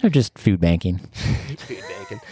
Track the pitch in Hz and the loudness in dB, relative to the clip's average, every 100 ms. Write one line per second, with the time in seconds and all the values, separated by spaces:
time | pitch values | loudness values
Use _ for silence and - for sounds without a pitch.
0 | 220 143 113 - - 92 85 85 92 92 | 2 4 2 0 0 4 4 4 2 -4
1 | - - - - 139 147 - - - 92 | -6 -6 -2 -2 -4 -10 -12 -14 -12 -14
2 | 98 107 - | -12 -14 -10